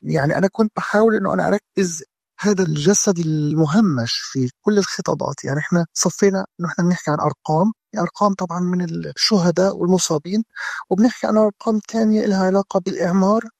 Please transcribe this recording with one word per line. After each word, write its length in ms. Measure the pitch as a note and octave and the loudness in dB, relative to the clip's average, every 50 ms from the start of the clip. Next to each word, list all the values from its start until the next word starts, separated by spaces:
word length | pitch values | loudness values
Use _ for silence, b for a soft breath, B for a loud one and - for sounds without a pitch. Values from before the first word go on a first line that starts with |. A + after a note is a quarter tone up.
يعني 360 | B D3+ D#3 D#3 C#3 D3+ D#3 - | B -2 -2 0 0 0 0 2
أنا 100 | F3+ F#3+ | 0 0
كنت 200 | - - A3 G#3 - | 2 0 -2 -2 -2
بحاول 380 | - - - - G#3 A3 A3+ G#3+ | -6 -6 -2 0 2 4 4 2
إنه 200 | G3+ G3 - - | 2 0 -2 -2
أنا 140 | F#3 F3+ F3+ | 0 0 0
أركز 560 | G3 G#3 - _ - G3 F#3+ F3 E3 D#3+ - _ _ _ _ _ _ - | 0 -2 -4 _ -4 -2 -2 -2 -4 -8 -14 _ _ _ _ _ _ -4
هذا 220 | - G#3 G#3 F3+ | 0 0 2 2
الجسد 560 | F#3+ D#3+ D3+ D3 C#3+ F3+ G#3 - - G#3+ F#3+ E3+ | 0 0 0 0 2 2 2 2 2 0 0 0
المهمش 920 | E3+ D#3 D#3 D3+ D3 D3 D3+ D#3 D#3+ D3 D#3+ A3 A3+ F#3 C#3+ B2 A#2 A#2+ - - - - | 0 0 0 0 0 0 2 2 2 2 4 4 4 4 2 0 -2 -4 -6 -8 -8 -6
في 180 | - C3+ B2+ B2 - _ | -4 -2 -2 -2 -4 _
كل 180 | - G#3 G#3+ G3+ | -2 0 2 2
الخطابات. 640 | F#3 - - - F3 - - D3 - C3+ C#3 - - | 0 0 -4 -6 -4 -4 -2 -2 -4 -6 -6 -6 -6
يعني 140 | C#3 C#3 D3+ | -6 -4 -4
إحنا 280 | D3 - F3+ E3+ E3+ - - | -2 0 0 0 0 0 -2
صفينا 520 | - - F3+ - - G3+ G3 F#3+ F#3+ F#3+ - _ - | -2 -2 -2 0 2 2 2 2 0 -4 -8 _ -8
إنه 80 | E3+ D#3+ | -8 -6
إحنا 160 | - - F3 | -4 -2 0
بنحكي 260 | F3 F3+ - - D#3 | 0 0 0 -2 -4
عن 100 | D3 D3+ | -2 -2
أرقام، 520 | - D#3 - - - - D#3 D#3+ F#3 A3 A3 _ _ _ - G#3+ | -2 -4 -4 -4 -4 -2 0 2 2 0 -2 _ _ _ -6 -6
أرقام 360 | E3+ - - - G#3 G3+ G3 | -6 -4 -2 0 0 0 0
طبعًا 260 | - F#3 E3+ E3+ F3 | -2 -6 -6 -4 -4
من 240 | F3+ F3+ F3+ F3+ F3+ | -2 -2 -2 -2 -4
الشهداء 920 | E3 E3 E3+ E3 D3 C#3 - - - A3 G3 E3+ F3 D#3+ F3+ F#3 G3 - | -4 -6 -8 -8 -8 -6 -4 -2 2 2 4 4 2 2 2 2 2 0
والمصابين، 680 | - F3 F3 F#3 F3 - - E3 D3+ - F3 G3 A3 A3+ _ B B B B B B B B | 0 0 2 2 2 2 0 -2 -2 -2 -2 -2 -2 -4 _ B B B B B B B B
وبنحكي 360 | F#3+ F#3 A3+ B3 - - - | 0 2 2 2 0 -2 -4
عن 100 | - G#3+ | 0 2
أرقام 440 | G#3+ A3 G#3 G3+ - - A#3 A3 G#3+ - - | 4 2 2 0 -2 -2 -2 -2 -2 -2 -4
تانية 360 | - A3+ A3 G#3+ G#3+ G#3+ - | -2 0 2 2 2 2 2
إلها 220 | G#3 F#3+ F#3+ F#3 | 2 2 2 2
علاقة 340 | F#3 F#3+ G3 G3 - - G3 | 2 2 2 0 0 -2 -2
بالإعمار، 640 | F3+ F#3+ - - E3+ F3 F3+ G3 F#3 G3 A3 A3+ A3+ A3+ _ | -2 -2 -4 -2 -2 0 2 2 2 2 2 0 -2 -6 _